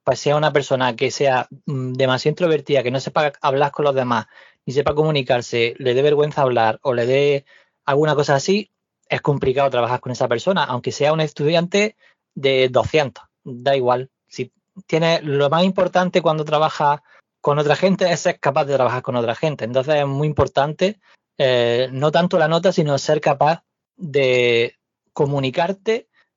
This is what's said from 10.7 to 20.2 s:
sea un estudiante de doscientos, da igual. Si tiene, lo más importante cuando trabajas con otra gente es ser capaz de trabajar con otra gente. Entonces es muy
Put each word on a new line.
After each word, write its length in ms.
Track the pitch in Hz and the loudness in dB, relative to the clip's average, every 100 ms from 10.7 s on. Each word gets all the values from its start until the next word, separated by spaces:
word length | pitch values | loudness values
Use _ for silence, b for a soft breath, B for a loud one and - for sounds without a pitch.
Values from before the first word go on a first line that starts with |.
| 123 127 | -4 -6
sea 200 | - 156 | -2 0
un 60 | 160 | 0
estudiante 760 | 156 - 147 170 175 202 214 - b b _ | -2 -2 0 0 0 0 -2 -6 b b _
de 340 | - 135 131 131 | -4 0 2 2
doscientos, 560 | 123 107 156 135 - - _ | 2 0 0 -2 -6 -20 _
da 320 | - 120 131 139 | -16 -6 -2 0
igual. 340 | 123 123 131 _ _ | 0 -2 -4 _ _
Si 240 | - 123 _ _ - - | -12 -12 _ _ -20 -4
tiene, 340 | 160 165 165 | 0 2 0
lo 260 | 151 139 143 | 0 0 2
más 160 | 160 | 2
importante 560 | 190 190 180 180 180 185 | 2 0 0 0 2 2
cuando 240 | 165 156 | 0 -2
trabajas 560 | 151 151 156 - 147 147 b b _ _ | 0 0 0 0 0 0 b b _ _
con 180 | 147 147 | 0 2
otra 180 | 147 143 | 2 2
gente 340 | 190 180 180 | 2 2 0
es 80 | 170 | 0
ser 180 | 180 165 | -2 -2
capaz 260 | - 151 143 | -2 0 0
de 80 | |
trabajar 260 | 135 123 123 | 2 0 -2
con 140 | 135 123 | -4 -2
otra 180 | 117 | -2
gente. 300 | 113 156 139 | -2 -4 -4
Entonces 300 | 113 131 127 | -4 -2 0
es 120 | 147 139 | 0 0
muy 200 | 139 | -2